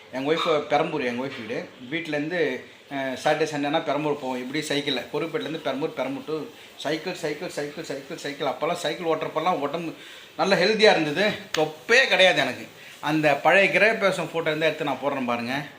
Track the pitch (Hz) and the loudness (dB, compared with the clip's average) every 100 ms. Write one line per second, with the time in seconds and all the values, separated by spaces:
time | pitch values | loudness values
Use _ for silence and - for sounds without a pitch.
0 | - 127 139 165 170 151 147 147 160 151 | -12 -4 0 0 2 0 2 2 2 -2
1 | 123 120 135 123 110 139 185 - 123 165 | -4 -4 -6 -8 -8 -8 -10 -14 -8 -6
2 | 160 147 151 180 139 127 - - - 139 | -4 -4 -2 -2 -2 -4 -10 -20 -10 -6
3 | 135 123 151 156 156 147 143 160 156 143 | -6 -2 0 2 0 -2 -2 -2 0 -2
4 | 151 143 131 127 127 151 147 147 143 127 | -2 -2 -4 -6 -6 -6 -2 -2 -2 -4
5 | - 147 160 156 131 160 143 131 151 143 | -4 -6 -4 -4 -6 -6 -4 -4 -4 -4
6 | 127 135 147 156 135 - - - - 160 | -6 -6 -6 -8 -8 -16 -20 -10 -6 -4
7 | 185 - 156 151 175 - 147 170 151 143 | -6 -6 -6 -6 -8 -8 -8 -8 -8 -10
8 | - 165 147 143 143 - 151 175 156 165 | -10 -10 -10 2 2 4 0 0 -2 0
9 | 170 156 151 160 170 165 139 165 165 - | 0 0 0 0 2 2 0 -2 -6 -10
10 | - - - - 175 190 190 220 214 170 | -16 -20 -8 0 2 4 4 6 6 6
11 | 151 151 208 202 - - 156 - - 240 | 2 2 0 -2 -4 -2 -2 -2 2 4
12 | 262 185 185 151 131 113 110 - - - | 6 6 6 6 0 -2 -10 -18 -20 -8
13 | 147 156 151 139 156 190 190 180 208 214 | -2 2 4 4 6 6 6 4 4 4
14 | 196 175 156 165 156 156 160 151 147 127 | 0 0 -4 -2 -2 0 0 0 -4 -2
15 | 135 135 120 117 117 139 151 | -2 -2 -2 -2 -4 -6 -8